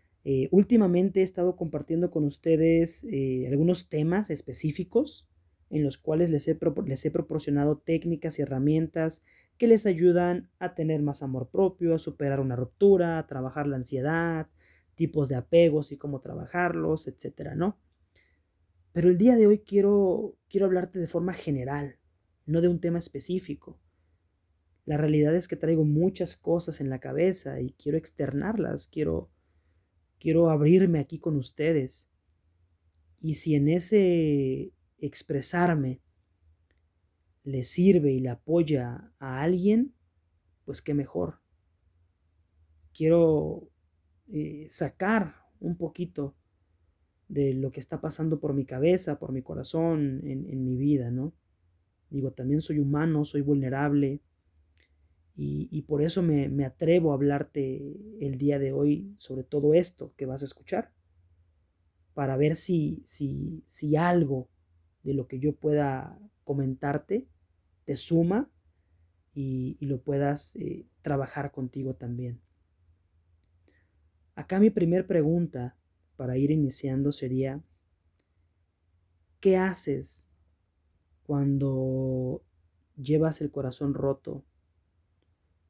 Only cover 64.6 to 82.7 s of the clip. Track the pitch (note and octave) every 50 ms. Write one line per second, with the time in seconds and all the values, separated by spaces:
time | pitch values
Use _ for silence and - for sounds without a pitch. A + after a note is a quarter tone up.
64.6 | _ _ _ _ _ _ _ _ _ C#3 C#3 C3+ A#2+ - - C3 C3+ D3 D3 -
65.6 | - D3+ D3 D3 C#3+ C#3 C3+ C3 C3+ - - - - - _ _ _ - C#3+ C#3
66.6 | C3+ C3 C3 C3 - C#3+ C#3+ C#3+ - _ F#3+ A#3 C4 - _ _ _ _ _ _
67.6 | _ _ _ _ _ - C#3+ - - - E3 E3 E3+ E3+ F#3+ A3+ D4 - _ _
68.6 | _ _ _ _ _ _ _ _ _ _ _ _ _ _ _ C#3+ C#3 C3+ C3 B2+
69.6 | B2+ C3 - - D3 C#3 C#3 B2+ - - C#3 C#3 C#3+ C#3+ C#3+ D3 - - - -
70.6 | - - - - - _ _ _ _ D3+ D3 C#3 C3+ - - D3 C#3 C#3+ - -
71.6 | C3 B2+ - C#3 C3 C3 B2+ - - A#2 A#2+ A#2+ B2+ B2 A#2+ - _ _ _ _
72.6 | _ _ _ _ _ _ _ _ _ _ _ _ _ _ _ _ _ _ _ _
73.6 | _ _ _ _ _ _ _ _ _ _ _ _ _ _ _ - D3 - F#3 F#3+
74.6 | G#3 A3 G#3 - F3 E3 E3+ F#3 F3+ F3+ G3 E3+ D3 D3+ E3 F3 F3 D3+ - B2+
75.6 | B2 B2+ - _ _ _ _ _ _ _ _ _ C3 B2 B2+ C3 C#3 C#3+ D#3 D#3
76.6 | D3 C3+ C3 - - C3+ C3 C3+ C#3 C#3+ D3 - - B2+ B2+ C3 C3+ C3+ C3+ D3+
77.6 | - _ _ _ _ _ _ _ _ _ _ _ _ _ _ _ _ _ _ _
78.6 | _ _ _ _ _ _ _ _ _ _ _ _ _ _ _ _ - G3 F#3 F#3
79.6 | F#3 F#3+ F3 - - D3+ C#3 - C#3 - - - _ _ _ _ _ _ _ _
80.6 | _ _ _ _ _ _ _ _ _ _ _ _ _ - D3 C#3+ C#3 C#3+ C#3 C3+
81.6 | C#3 C3+ C3+ C3 C3 C3 C3 C3 C3 C3 C3 B2+ B2+ B2+ - - - _ _ _
82.6 | _ _